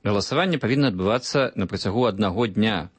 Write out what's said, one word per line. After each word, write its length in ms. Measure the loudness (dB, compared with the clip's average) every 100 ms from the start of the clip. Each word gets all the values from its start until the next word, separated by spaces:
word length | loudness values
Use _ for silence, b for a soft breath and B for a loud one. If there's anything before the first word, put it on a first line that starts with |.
Галасаванне 560 | 0 0 0 0 0 0
павінна 320 | 0 2 2
адбывацца 640 | 2 0 0 0 0 0
на 160 | -2 -4
працягу 400 | -4 -2 0 0
аднаго 400 | 2 -2 0 -2
дня. 400 | 0 0 0 -6